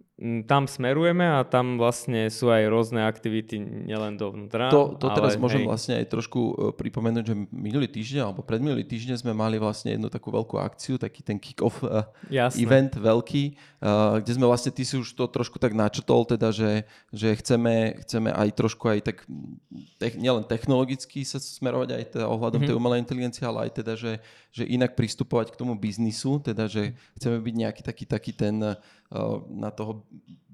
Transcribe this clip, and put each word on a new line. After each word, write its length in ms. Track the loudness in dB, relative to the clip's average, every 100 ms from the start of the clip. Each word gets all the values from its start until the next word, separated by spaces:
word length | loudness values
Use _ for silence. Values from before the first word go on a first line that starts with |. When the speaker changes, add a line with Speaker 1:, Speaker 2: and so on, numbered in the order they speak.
| _ -10
Speaker 1:
mm, 280 | -6 -4
tam 240 | 2 2 2
smerujeme 560 | -2 0 2 4 4
a 200 | 4 4 2
tam 320 | 2 2 2
vlastne 480 | 2 2 -2 0 0
sú 240 | 2 4
aj 160 | 6 6
rôzne 320 | 4 2 0
aktivity 560 | 0 0 -2 -4 -4 -8
nielen 640 | -8 -8 -6 -4 -6 -6
dovnútra, 480 | -8 -8 -6 -2 0
Speaker 2:
To, 240 | 2 0
to 160 | -2 -2 2
teraz 160 | 2
Speaker 1:
ale 80 | 2
Speaker 2:
môžem 240 | 0 0
Speaker 1:
hej. 40 | 0
Speaker 2:
vlastne 260 | -2 -2 -2
aj 100 | -2
trošku, 280 | -4 -4 -2
e, 120 | -2 0 -2 -4
pripomenúť, 480 | -6 -2 -2 0
že 100 | -2 -4 -6
minulý 400 | -8 -4 -2 -2
týždeň 400 | -4 -6 -4 -4
alebo 160 | -6
predminulý 400 | -4 -2 0 -2
týždeň 320 | -4 -6 -6 -4
sme 160 | -2
mali 240 | 0 0 0
vlastne 400 | -2 -2 -4 -2
jednu 160 | -4
takú 160 | -6 -4
veľkú 320 | -4 -2 -4
akciu, 400 | -4 -6 -4 -4
taký 240 | -4 -6
ten 160 | -6 -6
kick-off, 400 | -8 -2 -2 0
e, 240 | -2 -2 -2 -8 -4
Speaker 1:
Jasné. 320 | 0 2 2
Speaker 2:
event 320 | 6 6 6
veľký, 520 | 2 4 4 2 0 -2
e, 40 | -4 -18 _ 2 4 4 2
kde 120 | 0 4
sme 80 |
vlastne, 240 | 6 6 2
ty 160 | -4
si 160 | -2 -2
už 80 | -4 -4
to 80 |
trošku 320 | -2 -2 -4 0
tak 160 | 0
načrtol, 560 | 2 2 0 4 4 4
teda, 240 | 2 2
že, 320 | 2 2 0 -2 -12 _
že 240 | -2 0 2
chceme, 640 | 2 4 4 4 2 -2
chceme 240 | -4 -2 0
aj 200 | 2 2
trošku 400 | 2 0 0 0
aj 80 | 0
tak, 240 | 0 -6
mm, 320 | -10 -12 -12 -16 _ -18 -18 -6
tech-, 240 | -6 0
nielen 240 | 2 2
technologicky 800 | 0 -2 2 2 2 -2 -8 -10
sa 160 | -8 -8
smerovať 560 | -10 -6 -2 -2 -2 -4
aj 80 | -6
teda 140 | -4 -2
ohľadom 320 | 0 0 2
Speaker 1:
Mhm. 60 | 2
Speaker 2:
tej 80 | 2
umelej 240 | 2 0
inteligencie, 480 | 0 -4 -4 -4 -6
ale 240 | -4 -4
aj 80 | -6
teda, 160 | -6 -6
že, 240 | -6 -8 -10 -20 _
že 160 | -8 -2
inak 240 | 2 2
pristupovať 560 | 2 -2 -4 -2 0 -2
k 80 | -4
tomu 240 | -6 -2
biznisu, 640 | -4 0 -2 0 -2 -2
teda, 240 | -2 -2 -2
že 240 | -2 -4
Speaker 1:
Mhm. 240 | -6 _ -4
Speaker 2:
chceme 200 | -2 0
byť 140 | -2 -2
nejaký 260 | -2 -4
taký, 220 | -10 -10
taký 280 | -6 -4 -4 -2
ten, 240 | 0 0
e, 160 | -2 -4 -10 _ _ -4 -4 -4 -8
na 200 | -10 -8
toho 300 | -8 -8 -10 -14 -20 -20 -20 _